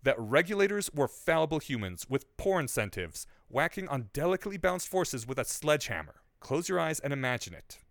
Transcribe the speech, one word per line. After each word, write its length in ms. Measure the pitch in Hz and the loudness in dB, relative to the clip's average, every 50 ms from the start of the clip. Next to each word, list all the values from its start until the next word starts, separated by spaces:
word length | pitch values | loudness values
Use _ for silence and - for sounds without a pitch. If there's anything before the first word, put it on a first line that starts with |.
| - | 4
that 160 | - - 113 | 2 2 2
regulators 720 | 117 107 117 147 175 170 214 196 202 196 202 208 196 - - | 0 4 4 4 4 4 2 2 4 4 4 0 -2 -2 0
were 140 | 151 139 123 | 0 0 0
fallible 500 | - - - - 165 165 160 151 156 156 | 0 -4 2 2 4 4 4 2 2 -2
humans 480 | - - 135 117 104 92 92 87 - - | -2 -2 -4 -4 -2 -4 -6 -8 -8 -2
with 280 | 131 135 - _ _ | -2 -2 -2 _ _
poor 240 | - - 196 190 185 | -2 0 2 2 2
incentives, 640 | 147 - - - 110 98 - - 90 82 80 - - - - _ _ _ | 2 0 0 -2 -2 -2 -2 -6 -6 -6 -6 -12 -14 -14 -16 _ _ _
whacking 400 | - 127 151 170 - - 185 170 | 0 0 0 0 0 -4 -4 -2
on 220 | 143 135 117 101 _ | -2 -4 -4 -4 _
delicately 440 | 143 147 175 185 185 - 208 196 190 | 0 2 2 2 0 -2 -6 -6 0
balanced 300 | - 185 180 180 - - | 0 0 0 0 -4 -2
forces 380 | - 190 180 - - 127 110 | 0 0 0 2 -2 -6 -6
with 120 | 117 131 127 | -4 -4 -4
a 60 | 123 | -2
sledgehammer. 720 | - - - - 151 151 151 - - 104 82 78 73 - - _ _ _ _ | -4 -4 -2 4 4 4 4 2 -2 -4 -6 -6 -8 -14 -20 _ _ _ _
Close 300 | - - 131 156 175 - | -6 -2 -2 -2 0 0
your 100 | 190 180 | 0 0
eyes 200 | 165 160 160 - | 0 0 -2 -2
and 120 | - 143 143 | -2 -4 -2
imagine 400 | 139 131 127 123 117 - - 87 | 0 0 -2 -2 -2 -4 -8 -12
it. 240 | - - _ - - - _ | -16 -18 _ -20 -20 -20 _